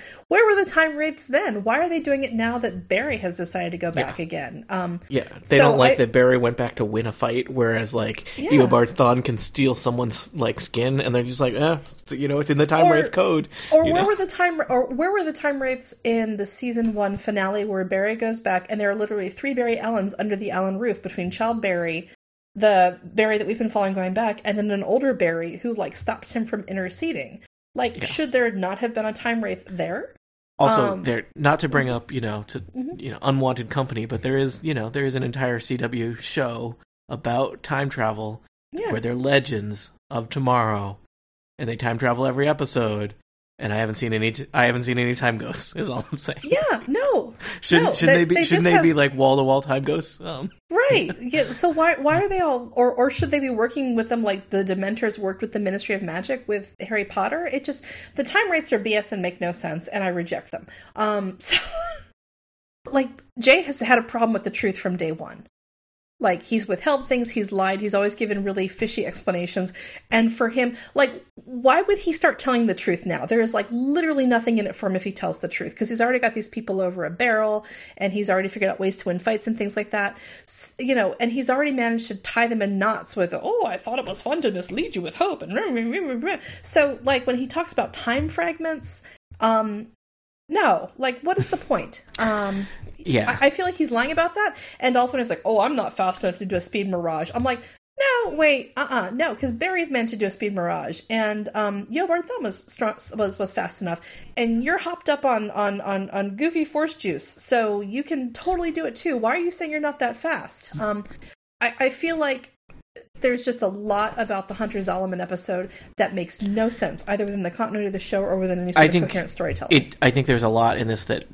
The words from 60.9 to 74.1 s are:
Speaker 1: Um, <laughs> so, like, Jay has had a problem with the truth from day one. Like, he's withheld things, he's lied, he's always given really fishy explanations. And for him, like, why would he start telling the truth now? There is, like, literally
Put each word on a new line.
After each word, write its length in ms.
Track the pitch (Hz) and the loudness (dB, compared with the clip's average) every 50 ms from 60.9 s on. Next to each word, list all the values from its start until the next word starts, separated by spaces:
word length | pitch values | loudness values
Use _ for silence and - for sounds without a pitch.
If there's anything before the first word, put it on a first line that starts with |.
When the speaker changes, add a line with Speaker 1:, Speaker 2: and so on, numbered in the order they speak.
| - | -6
Speaker 1:
Um, 400 | - 214 214 208 202 196 190 185 | -2 -2 0 0 -2 -2 -4 -8
<laughs> 40 | - | -10
so, 160 | - - - - - 698 679 659 679 679 659 587 - - _ _ _ _ _ _ _ _ _ _ _ _ _ _ _ - | -4 -2 -2 -2 -2 -4 -8 -8 -8 -8 -10 -12 -16 -20 _ _ _ _ _ _ _ _ _ _ _ _ _ _ _ -2
like, 320 | 277 269 262 247 - - - _ _ 254 | 0 0 0 0 -6 -14 -20 _ _ 2
Jay 240 | 226 254 269 359 359 | 4 6 6 6 4
has 180 | 285 277 - | 0 -4 -4
had 180 | 233 226 254 233 | 2 4 4 4
a 40 | 233 | 2
problem 300 | 233 - 240 233 226 226 | 0 0 0 2 2 2
with 120 | 196 - | 0 -2
the 60 | 202 | -4
truth 280 | - - - 202 185 - | -4 -2 -2 -2 -2 -2
from 180 | - 190 180 | -4 -4 -4
day 160 | 175 170 160 156 | -2 -4 -4 -4
one. 340 | 170 - - - - - - _ _ _ _ _ _ _ _ _ _ _ _ _ _ | -6 -10 -14 -14 -18 -20 -20 _ _ _ _ _ _ _ _ _ _ _ _ _ _
Like, 220 | - 190 180 175 - | 2 2 2 2 -2
he's 240 | - 226 220 214 | -2 -2 -2 0
withheld 400 | 202 196 180 - 311 294 269 262 | 0 -4 0 2 2 2 2 2
things, 240 | - 262 247 240 233 | 0 0 0 0 0
he's 220 | - 233 208 196 202 | -2 -2 -2 0 0
lied, 280 | 196 190 190 196 196 | 0 2 2 0 0
he's 140 | 208 208 202 | -2 0 2
always 220 | 202 202 208 208 | 2 2 2 0
given 260 | - 233 214 208 202 196 | -2 -2 -2 -2 -2 -2
really 240 | 202 190 196 190 | -2 -2 -2 -2
fishy 400 | 190 - - 226 220 - - 202 | -2 -2 -4 -4 -2 -2 -2 -4
explanations. 680 | - - - - - 185 175 175 175 - 202 185 185 - - - - - - - _ | -4 -6 -4 -2 -2 -2 0 -4 -4 -2 -4 -4 -4 -6 -10 -14 -16 -16 -18 -6 _
And 220 | - 226 226 226 226 | 2 4 4 4 2
for 160 | - 247 226 | 0 0 0
him, 280 | 233 262 247 240 240 - - - - | 2 0 0 0 -2 -6 -14 -4 2
like, 320 | 277 277 262 - - - _ _ - - | 2 2 2 2 -4 -16 _ _ -20 -18
why 380 | - 254 247 240 262 262 339 381 | -14 -10 2 6 6 6 6 6
would 160 | - 403 392 | 4 2 2
he 140 | - 349 311 | 2 0 0
start 280 | - - 320 - - | 4 4 2 2 2
telling 260 | - 269 254 240 233 | 0 2 4 4 4
the 80 | 220 185 | 4 2
truth 320 | - - - 180 175 - | 0 0 0 0 0 0
now? 180 | 190 165 143 123 | -2 -2 -2 0
There 160 | 151 220 233 | 2 2 4
is, 140 | 226 220 226 | 4 4 2
like, 140 | 214 202 202 | 0 -2 0
literally 560 | 240 233 254 269 285 330 330 320 | -2 0 0 2 2 2 2 2